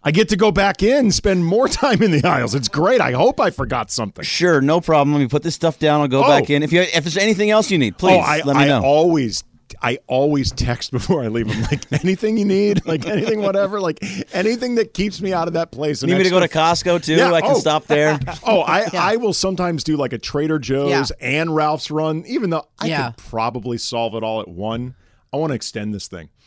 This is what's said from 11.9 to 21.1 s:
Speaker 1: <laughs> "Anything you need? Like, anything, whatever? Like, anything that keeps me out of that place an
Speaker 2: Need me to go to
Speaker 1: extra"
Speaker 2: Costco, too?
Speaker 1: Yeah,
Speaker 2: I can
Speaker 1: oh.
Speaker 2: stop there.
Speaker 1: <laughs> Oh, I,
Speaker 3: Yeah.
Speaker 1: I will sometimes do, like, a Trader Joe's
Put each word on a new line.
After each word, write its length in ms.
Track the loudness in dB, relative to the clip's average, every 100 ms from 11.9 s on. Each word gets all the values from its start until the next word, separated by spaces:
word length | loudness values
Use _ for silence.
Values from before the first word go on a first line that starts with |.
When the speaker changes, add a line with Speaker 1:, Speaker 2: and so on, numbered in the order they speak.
Speaker 1:
<laughs> 120 | -2
"Anything 340 | -2 -2 -2 0
you 80 | 0
need? 400 | 0 0 0 -2
Like, 200 | -6 -4
anything, 360 | -4 -2 -2
whatever? 400 | -2 -2 -2 -2
Like, 180 | -4 -6 -10 -10 -8
anything 420 | -2 -2 -2 -2 -2
that 180 | -2
keeps 260 | -2 -4 -4
me 140 | -4
out 140 | -2 -2
of 80 | -4
that 160 | -6
place 320 | -4 -4 -2
an 60 | 0
Speaker 2:
Need 100 | 2
me 40 | 4
to 40 |
go 100 | 4
to 60 | 2
Speaker 1:
extra" 160 | 2 2 2 0
Speaker 2:
Costco, 100 | 0
too? 120 | 2 2
Speaker 1:
Yeah, 180 | 4
Speaker 2:
I 80 | 2
can 100 | 2 2
Speaker 1:
oh. 40 |
Speaker 2:
stop 260 | 2 -2 0
there. 300 | 2 2 0 -4
Speaker 1:
<laughs> 120 | -6 0
Oh, 160 | 2
I, 200 | 2 0 0
Speaker 3:
Yeah. 100 | -2
Speaker 1:
I 120 | 0 0
will 160 | 0
sometimes 500 | -2 -2 -2 -4 -4
do, 140 | -2 -2
like, 160 | -2
a 40 | -6
Trader 400 | -6 -4 -2 -2
Joe's 300 | -2 -2 0 0 -2